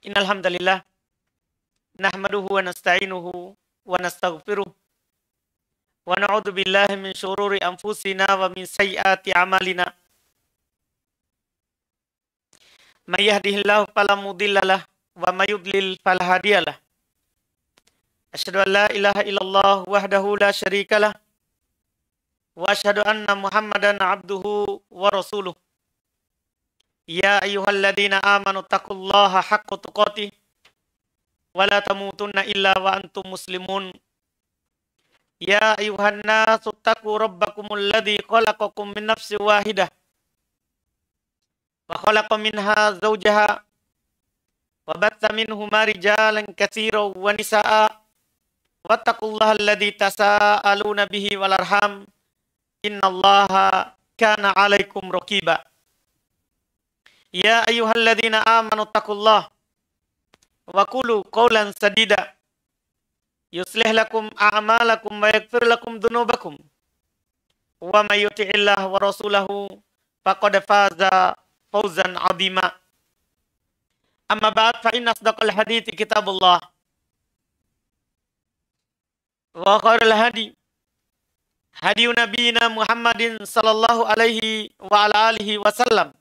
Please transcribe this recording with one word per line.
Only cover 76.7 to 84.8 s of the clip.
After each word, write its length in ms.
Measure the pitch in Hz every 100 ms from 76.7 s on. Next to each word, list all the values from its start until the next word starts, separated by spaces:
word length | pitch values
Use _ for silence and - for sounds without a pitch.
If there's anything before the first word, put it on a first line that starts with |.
| _ _ _ _ _ _ _ _ _ _ _ _ _ _ _ _ _ _ _ _ _ _ _ _ _ _ _ _ 170
wa 160 | 185 208
khairal 320 | 226 226 226
hadi 400 | 214 233 220 220 _ _ _ _ _ _ _ _ _ _ _ _ -
hadiyu 320 | 180 214 240
nabiyina 560 | 233 226 214 240 233 233
Muhammadin 640 | 220 214 233 233 226 233 220 202
sallallahu 560 | - 220 220 226 233
alaihi 720 | 226 214 226 220 220 220 208 _